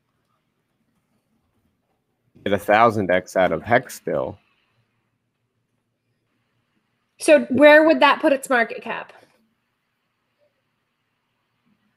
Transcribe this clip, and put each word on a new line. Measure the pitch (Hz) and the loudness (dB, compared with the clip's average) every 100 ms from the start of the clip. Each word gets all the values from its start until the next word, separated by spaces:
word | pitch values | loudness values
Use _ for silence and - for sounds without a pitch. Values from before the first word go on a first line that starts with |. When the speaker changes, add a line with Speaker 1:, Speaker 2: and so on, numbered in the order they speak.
| _ _ _ _ _ _ _ _ _ _ _ _ _ _ _ _ _ _ _ _ _ _ _ _ | _ _ _ _ _ _ _ _ _ _ _ _ _ _ _ _ _ _ _ _ _ _ _ _
Speaker 1:
Get | 98 | -8
a | 98 | -6
thousand | - 104 117 107 90 | 0 2 2 0 -2
X | 90 - 95 | -4 -4 -2
out | 87 | -2
of | 80 | -2
Hex | 110 123 - | -2 -4 -4
still. | - - 73 73 95 _ _ _ _ _ _ _ _ _ _ _ _ _ _ _ _ _ _ _ _ _ _ _ _ _ _ _ - | -14 -8 -8 -8 -12 _ _ _ _ _ _ _ _ _ _ _ _ _ _ _ _ _ _ _ _ _ _ _ _ _ _ _ -6
Speaker 2:
So | - 294 | 0 0
where | 240 247 302 302 | 0 2 6 6
would | 320 262 | 4 2
that | 285 294 | 2 2
put | 302 | -2
its | 269 - | -2 -2
market | 240 220 - | -4 -4 -8
cap? | 233 - - - _ _ _ _ _ _ _ _ _ _ _ _ _ _ _ _ _ _ _ _ _ _ _ _ _ _ _ | -14 -14 -16 -20 _ _ _ _ _ _ _ _ _ _ _ _ _ _ _ _ _ _ _ _ _ _ _ _ _ _ _